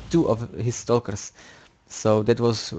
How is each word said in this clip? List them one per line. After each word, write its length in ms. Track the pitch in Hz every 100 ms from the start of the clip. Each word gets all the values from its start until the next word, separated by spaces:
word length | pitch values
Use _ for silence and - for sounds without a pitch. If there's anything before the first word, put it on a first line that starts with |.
| -
two 180 | 170 -
of 240 | 113 120
his 220 | 82 117 -
stalkers. 560 | - 117 - 107 - - - - - _ _
So 340 | - 110 107
that 140 | 107 117
was 340 | 117 110 -